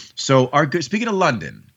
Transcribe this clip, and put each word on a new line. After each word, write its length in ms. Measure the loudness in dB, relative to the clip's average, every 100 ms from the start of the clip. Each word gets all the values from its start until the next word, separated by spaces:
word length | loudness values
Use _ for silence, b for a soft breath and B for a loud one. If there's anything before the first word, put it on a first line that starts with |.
| B -10
So 320 | 2 4 4
our 180 | 2 0
good, 180 | -2
speaking 240 | -4 -4 -2
of 80 | 0
London. 480 | 0 -2 -8 -16 -20